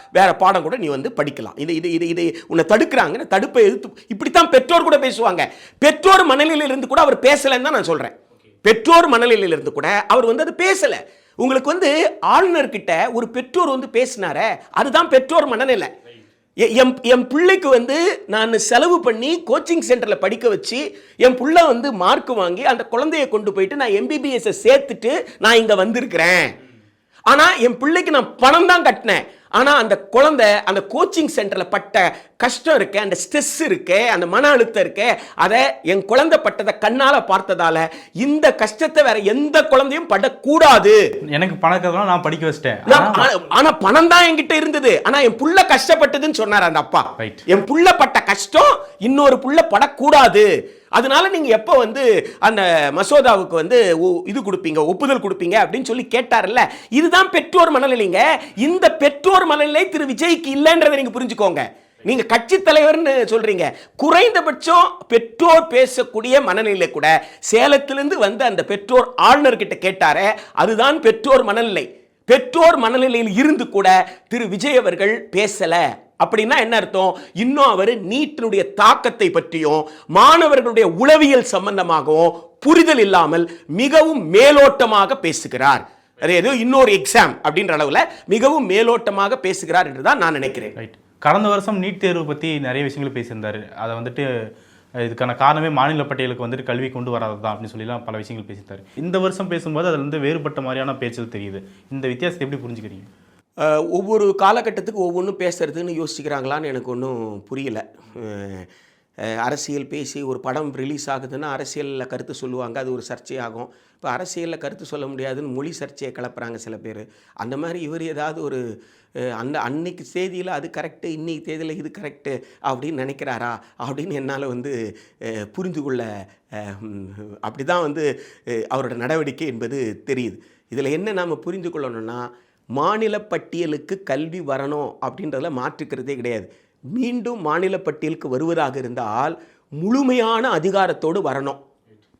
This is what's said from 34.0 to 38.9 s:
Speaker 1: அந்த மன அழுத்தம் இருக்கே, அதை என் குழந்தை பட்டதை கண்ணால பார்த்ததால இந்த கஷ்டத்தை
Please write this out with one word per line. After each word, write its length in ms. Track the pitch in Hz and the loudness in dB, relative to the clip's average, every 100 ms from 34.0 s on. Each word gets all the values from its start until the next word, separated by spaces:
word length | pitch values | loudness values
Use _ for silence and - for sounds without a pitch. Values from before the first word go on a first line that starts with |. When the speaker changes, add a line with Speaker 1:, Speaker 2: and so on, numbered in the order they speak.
| 240 | 2
Speaker 1:
அந்த 200 | 185 175 | 0 0
மன 220 | 208 294 | 2 4
அழுத்தம் 360 | 262 226 208 | 4 2 0
இருக்கே, 340 | 180 190 233 185 - | -2 -2 -2 -2 -6
அதை 260 | - 180 240 277 - | -2 0 2 0 -2
என் 220 | 156 196 | -2 -2
குழந்தை 340 | 190 254 311 311 | 2 2 4 2
பட்டதை 360 | 208 - 208 - | 0 -4 -6 -2
கண்ணால 360 | 214 254 269 285 - | -2 2 2 2 2
பார்த்ததால 640 | 190 190 175 165 160 160 - - | -2 0 -2 0 0 -2 -8 -14
இந்த 420 | 165 277 302 302 | -4 -2 2 2
கஷ்டத்தை 500 | - 320 - 311 | 2 -2 -2 0